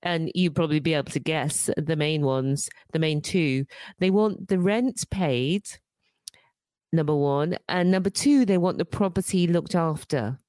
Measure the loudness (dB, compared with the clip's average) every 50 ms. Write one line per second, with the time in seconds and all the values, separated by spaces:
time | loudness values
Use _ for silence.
0 | -4 -2 -2 -2 -2 -2 0 0 0 0 2 0 0 2 0 0 0 0 0 0
1 | -2 -2 -6 -6 -4 -2 -2 -2 -2 -2 -2 -2 -2 -2 -2 -2 -2 -2 -2 0
2 | 0 0 0 0 0 2 2 0 0 0 -2 -2 -4 -8 -12 -16 _ _ -2 0
3 | 0 0 0 -2 -4 -2 0 0 2 2 0 0 -2 -6 -10 -20 -20 -20 -8 _
4 | 0 2 2 4 2 2 0 -4 -4 -2 0 0 2 2 2 2 0 -2 -2 -4
5 | -8 -8 -4 -2 0 0 0 0 0 0 -2 -2 -4 -8 -20 -20 _ _ _ _
6 | _ _ _ _ _ -20 _ -20 _ _ _ _ _ _ _ _ _ _ 0 0
7 | 2 2 2 2 2 2 2 0 0 -2 -2 -6 _ _ -2 0 2 4 2 2
8 | 2 -2 -4 0 2 4 4 4 4 4 4 2 2 0 0 -2 -4 -6 -2 -2
9 | -2 0 0 -2 -4 0 0 2 2 4 2 0 0 0 -2 0 0 0 -2 -4
10 | -6 _ -2 -2 -2 -2 -6 -8 _